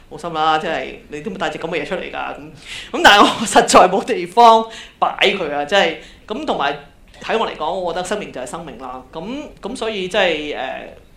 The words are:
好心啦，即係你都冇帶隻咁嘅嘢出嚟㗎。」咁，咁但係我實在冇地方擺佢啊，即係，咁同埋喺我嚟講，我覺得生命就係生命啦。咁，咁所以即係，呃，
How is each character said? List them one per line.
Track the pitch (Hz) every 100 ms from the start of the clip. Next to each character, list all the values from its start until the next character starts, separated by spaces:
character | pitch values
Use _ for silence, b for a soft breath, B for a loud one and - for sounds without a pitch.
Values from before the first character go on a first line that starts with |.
| B
好 | 147
心 | 175
啦， | 160 156 156
即 | 175
係 | 143 135 - -
你 | 151
都 | 196
冇 | 196
帶 | 156
隻 | 156
咁 | 170
嘅 | 165
嘢 | 147
出 |
嚟 | 185 139
㗎。」 |
咁， | 139 131 135 151 - B B B
咁 | 277
但 | 294 -
係 |
我 | 254 - 226
實 | 262 226
在 | 226 180
冇 | 196
地 | - 190 165
方 | 233 233 226 226 B B -
擺 | 165 -
佢 | 190 196 156
啊， | 143
即 | 147
係， | 196 170 156 B B -
咁 | 254
同 | 285 180
埋 | 143 151 - - - -
喺 | - 220
我 | 196
嚟 | 156
講， | 156
我 | 190 175
覺 | 175
得 |
生 | 175 208
命 | 147
就 | 127
係 | 127
生 | 170 160
命 | 117
啦。 | 127 131 -
咁， | 160 196 277 285 -
咁 | 196 254
所 | 220
以 | 208 185
即 | 214
係， | 185 156 151 110
呃， | 131 127 110 - -